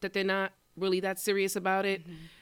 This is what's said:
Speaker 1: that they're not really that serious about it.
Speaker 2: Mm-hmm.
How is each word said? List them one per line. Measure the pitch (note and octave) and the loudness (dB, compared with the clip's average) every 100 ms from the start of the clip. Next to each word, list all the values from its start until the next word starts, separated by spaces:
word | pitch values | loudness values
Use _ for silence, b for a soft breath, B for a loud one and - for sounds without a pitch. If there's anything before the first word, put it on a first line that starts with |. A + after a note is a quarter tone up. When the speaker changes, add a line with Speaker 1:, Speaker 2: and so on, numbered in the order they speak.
Speaker 1:
that | F#3+ | -4
they're | G3 | 0
not | F#3+ G3 F#3+ - _ - | 0 2 0 -4 _ -4
really | F#3+ F#3 | 0 2
that | F#3+ F#3+ | 0 -2
serious | G#3 G3 F#3+ G3+ | 0 2 2 0
about | F#3 F#3+ G3 | 0 2 2
it. | F#3+ | -2
Speaker 2:
Mm-hmm. | E3 D#3+ E3 B | -6 -16 -16 B